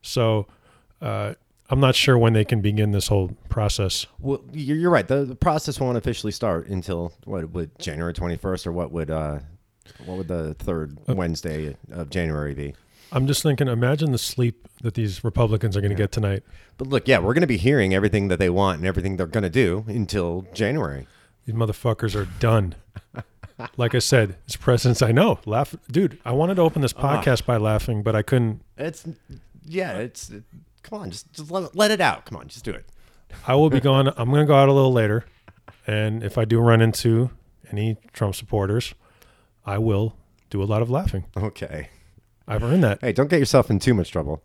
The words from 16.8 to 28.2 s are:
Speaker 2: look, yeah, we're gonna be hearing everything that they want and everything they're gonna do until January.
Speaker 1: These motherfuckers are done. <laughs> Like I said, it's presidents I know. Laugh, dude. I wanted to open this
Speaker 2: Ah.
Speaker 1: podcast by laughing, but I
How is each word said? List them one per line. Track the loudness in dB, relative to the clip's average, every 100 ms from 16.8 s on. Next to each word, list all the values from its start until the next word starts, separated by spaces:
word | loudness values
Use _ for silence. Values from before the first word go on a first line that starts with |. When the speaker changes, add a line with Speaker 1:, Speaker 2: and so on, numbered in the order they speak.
| -2
Speaker 2:
look, | -2 4
yeah, | 4
we're | 4
gonna | 2 2
be | 2
hearing | 4 4 4
everything | 2 2 2 0
that | 2
they | 2
want | 2 2 0
and | -2
everything | -2 -4 -4
they're | -4
gonna | -2 0
do | 2 2 0 -4
until | -4 -2 -2 -2 -4 -10
January. | -4 -2 -2 -4 -8 -14 _ _ _ -8
Speaker 1:
These | -4
motherfuckers | -2 -2 -2 -2 -2 -4
are | -6 -2
done. | 2 2 0 -6 _ -20 _
<laughs> | -18 -18 _ -20 -16 -14 -2
Like | 0 0
I |
said, | 2 2 2 -4 -14
it's | -4
presidents | 2 2 2 2
I | 4
know. | 4 4 2 -2
Laugh, | -2 -2 -8 -4
dude. | 0 0 -2
I | -4
wanted | 0 0 2
to |
open | 2 2
this | -2 0
Speaker 2:
Ah. | 0 2
Speaker 1:
podcast | 2 2 2
by | 0
laughing, | 2 0 -2 -4
but | 0
I | 0